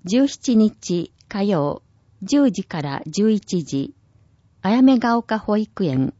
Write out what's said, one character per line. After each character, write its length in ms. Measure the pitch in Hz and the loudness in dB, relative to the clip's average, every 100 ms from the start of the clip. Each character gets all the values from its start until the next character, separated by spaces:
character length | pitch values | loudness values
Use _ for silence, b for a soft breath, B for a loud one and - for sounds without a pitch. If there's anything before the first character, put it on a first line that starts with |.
十 240 | 175 240 277 | 0 0 0
七 280 | - - 220 | -2 0 2
日 560 | 214 - - 175 - _ _ | 2 0 -6 -4 -4 _ _
火 160 | 202 | -4
曜、 400 | 202 175 143 - _ _ _ _ | -2 0 -2 -6 _ _ _ _
十 280 | 190 285 269 | -2 2 2
時 140 | 190 | 0
か 180 | - 170 | -8 -8
ら 200 | 143 139 - | -6 -8 -6
十 240 | 175 214 | 0 0
一 340 | 214 - 180 | 0 -2 -6
時、 300 | 147 139 139 _ _ _ _ _ _ _ | -4 -6 -6 _ _ _ _ _ _ _
あ 100 | 190 | -2
や 120 | 233 | 4
め 160 | 262 254 | 4 4
が 180 | 233 233 | 2 -2
丘 220 | - 220 | -2 -6
保 180 | - 208 | -2 -2
育 300 | 214 - 175 | -2 -4 -2
園。 260 | 131 131 | 0 -2